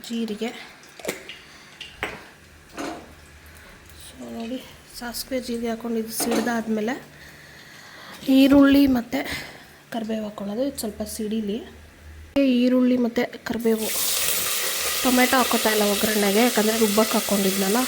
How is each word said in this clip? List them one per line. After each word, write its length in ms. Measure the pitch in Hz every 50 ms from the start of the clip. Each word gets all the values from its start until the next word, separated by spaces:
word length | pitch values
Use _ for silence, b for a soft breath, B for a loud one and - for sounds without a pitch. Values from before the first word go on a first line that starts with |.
| - -
ಜೀರಿಗೆ. 420 | 233 226 226 220 208 208 214 240 - B B B B B B - - - - - - - - - - - - - - - - - - - - - - - - - - - - - - - - - - - - - - 294 294 320 - - - - - - - - - - B B B B B B B B B B - - -
So, 240 | - - 254 247 233 233
ನೋಡಿ, 220 | 233 226 226 254 254 B B B B B - - -
ಸಾಸಿವೆ, 420 | 240 240 226 - - - 262 254
ಜೀರಿಗೆ 300 | 240 - 233 233 233 233
ಹಾಕ್ಕೊಂಡು 280 | 226 226 - 240 226 226
ಇದು 100 | 220 226
ಸಿಡ್ದಾದ್ಮೇಲೆ 800 | - - - 240 226 226 226 240 233 226 220 226 220 214 214 226 269 349 - - B B B B B B B B B B B B B B B B B B B B B B - -
ಈರುಳ್ಳಿ 580 | 269 269 269 277 277 285 277 277 277 277 285
ಮತ್ತು 340 | 269 262 240 233 - - 277 277 B B B B B B B B B B B B -
ಕರಿಬೇವು 320 | - 233 220 214 220 220 214
ಹಾಕ್ಕೊಳ್ಳೋದು. 400 | 208 202 - 202 196 208 226 269 285
ಇದು 100 | 277 -
ಸ್ವಲ್ಪ 240 | - 214 202 -
ಸಿಡಿಲಿ. 560 | 214 214 - - 220 208 214 226 214 202 202 247 370 - - - - - - - - - - - - - - 277
ಈರುಳ್ಳಿ 560 | 277 262 247 240 247 254 254 254 254 247 254
ಮತ್ತು 480 | 247 240 226 226 247 240 - - - -
ಕರಿಬೇವು, 440 | - - 220 233 226 226 220 220 196 - - - - - - - - - - - - - - - - - - - - - -
ಟೊಮೆಟೊ 340 | - 262 254 247 254 247 -
ಹಾಕೋತಾ 340 | 262 233 - - 226 - 220
ಇಲ್ಲ 120 | 214 214
ಒಗ್ಗರಣೆಗೆ, 600 | 208 208 202 202 - 220 214 208 202 202 196 214 247 240
ಯಾಕಂದರೆ 300 | - 226 208 220 226 226
ರುಬ್ಬಕ್ಕೆ 340 | 226 208 202 220 220 -
ಹಾಕ್ಕೊಂಡಿದ್ನಲ್ಲ. 640 | - 214 - - 202 202 196 190 190 196 196 190 208 247 262